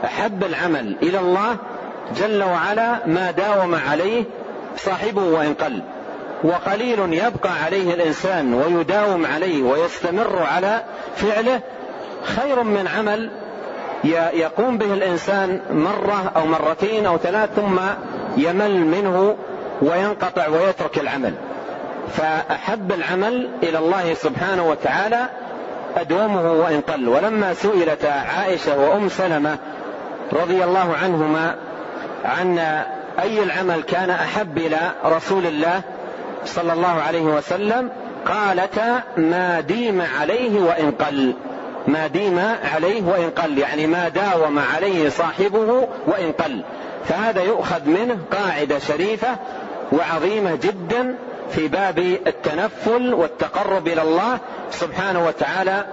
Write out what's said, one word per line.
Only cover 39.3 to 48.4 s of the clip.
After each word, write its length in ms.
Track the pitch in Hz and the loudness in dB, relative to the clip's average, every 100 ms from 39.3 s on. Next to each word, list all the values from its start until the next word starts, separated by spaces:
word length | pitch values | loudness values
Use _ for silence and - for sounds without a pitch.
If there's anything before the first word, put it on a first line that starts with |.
| 175 180 170 | 4 2 0
ديم 420 | 147 214 240 190 165 135 | 0 0 2 0 0 0
عليه 400 | 151 226 247 208 | 0 0 2 4
وإن 300 | 170 170 151 | 4 4 2
قل". 440 | - 147 143 131 123 - - - - - | 0 -2 2 0 0 -8 -10 -10 -4 0
ما 180 | 151 156 | 0 0
ديم 320 | 160 202 175 202 226 143 | 0 2 2 2 0 -2
عليه 280 | 156 170 226 | 0 2 2
وإن 280 | 175 185 165 | 2 2 0
قل، 280 | - 165 139 | 0 0 0
يعني 280 | 135 147 156 | 0 0 0
ما 220 | 175 170 | 2 0
داوم 500 | 190 202 175 156 147 131 | 0 2 2 2 2 0
عليه 340 | 151 196 185 147 | 0 0 2 2
صاحبه 800 | 135 165 151 196 208 220 254 254 - - | 2 -2 0 2 2 2 2 0 -2 -2
وإن 260 | 190 170 | 0 -2
قل. 320 | - 160 113 - - - - | -2 -2 -4 -8 -12 -12 -10
فهذا 380 | - 175 220 190 | -2 0 2 2
يؤخذ 460 | 185 202 180 170 147 | 2 0 0 -2 2
منه 300 | 175 240 220 156 | 2 2 -2 -2
قاعدة 460 | 190 | -2